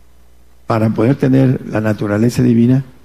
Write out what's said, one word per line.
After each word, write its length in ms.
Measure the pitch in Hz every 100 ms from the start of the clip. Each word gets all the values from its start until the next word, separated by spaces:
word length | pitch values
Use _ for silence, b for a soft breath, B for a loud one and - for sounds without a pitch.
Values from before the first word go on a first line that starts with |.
| - - - - - - -
para 220 | 113 110
poder 280 | - 113 143
tener 440 | 135 135 131 - -
la 160 | 110
naturaleza 600 | 107 104 104 104 120 -
divina, 420 | 123 117 120 135 135 -